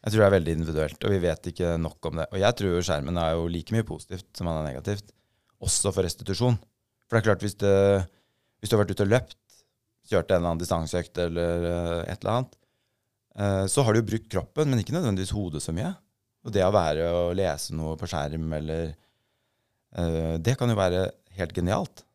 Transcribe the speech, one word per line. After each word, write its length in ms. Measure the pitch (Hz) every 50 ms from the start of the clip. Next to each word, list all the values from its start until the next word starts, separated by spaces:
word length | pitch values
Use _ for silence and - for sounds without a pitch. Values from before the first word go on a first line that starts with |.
Jeg 120 | - 110 104
tror 100 | 110 104
det 20 |
er 80 | 98 98
veldig 200 | 92 82 80 82
individuelt, 480 | 78 82 80 78 78 78 78 - - -
og 60 | 107 101
vi 60 | 95
vet 260 | 85 87 78 - - 90
ikke 240 | 82 - 90 85 85 85
nok 300 | 80 78 - _ - -
om 60 | 78 82
det. 80 | 80 - -
Og 60 | 95
jeg 160 | 95 110 123 -
tror 140 | 101 95 87
jo 120 | 87 87 90
skjermen 320 | 80 73 69 73 87 87
er 140 | 82 80 82
jo 80 | 85 82 85 85
like 200 | 85 80 - 110
mye 120 | 113 110
positivt 400 | 80 85 78 - _ 92 92 - _ _
som 140 | - 90 85
den 60 | 80 80
er 140 | 78 73
negativt, 400 | 64 65 - 95 104 101 104 - _ _ _ _ _ _ _ _ _ _
også 300 | - 92 - - - 104 92
for 80 | 95
restitusjon. 540 | 90 85 - - - - 95 - 120 123 120 - - _ _ _ _ _ _ _ _
For 80 | _ 117
det 60 | 113
er 80 | 104 113
klart, 160 | 101 92 101
hvis 80 | 104 90 -
det, 160 | 101 101 98 98 98 101 101 98 90 - _ _ _ _ _ _ _ _ _ _
hvis 140 | - 98
du 20 | 117
har 80 | 107
vært 140 | 104 92 95
ute 100 | - 104
og 60 | 98
løpt, 260 | 110 127 - - - _ _ _ - _ _ _ _ _ _ _ _ _ _ -
kjørt 220 | 107 92 80 -
en 80 | 98 87
eller 80 | 85 87
annen 120 | 82 80 87
distanseøkt 560 | 85 90 82 80 80 - 87 82 - _ -
eller, 440 | 87 85 82 85 87 85 85 85 85 85
eh, 300 | 85 87 87 85 85 85 85 82
et 140 | - - -
eller 80 | 98
annet, 240 | 110 123 131 - _ _ _ _ _ _ _ _ _ _ _ _ _ _ _ _ _ -
eh, 280 | 101 101 98 95 98 95
så 140 | - - 135
har 80 | 113 107
du 60 | 117
jo 80 | 113 98
brukt 180 | 110 110 - -
kroppen, 400 | - 101 - - _ 147 156 147
men 100 | 131 117
ikke 140 | 95 - 139
nødvendigvis 400 | 175 180 117 98 92 95 92 -
hodet 260 | 104 101 87 76 76
så 120 | - - 80
mye. 160 | 87 135 180 190 - _ _ _ _ _ _ _ _
Og 80 | _ 117
det 160 | 101 101 92
å 80 | 92 104
være 320 | 101 85 78 76 78 85 85 85
og 220 | 87 87 87 90 95
lese 380 | 98 87 76 73 - - 78 80
noe 160 | 80 78 80 76
på 100 | - 85
skjerm, 380 | - 80 71 73 78 80 80 80 78 76
eller, 380 | 76 78 80 82 85 80 78 _ _ _ _ _ _ _ _ _ _ _ _ _ _ _ _ _ _ _ -
eh, 400 | - 87 82 82 82 82 80 80 82
det 140 | 80 - 131 -
kan 140 | 127 120
jo 80 | 113 101
være 240 | 95 90 90 90 95 - - _ _ _ 92 87
helt 160 | 87 80 -
genialt. 480 | 92 87 87 101 - 190 - _ - _ _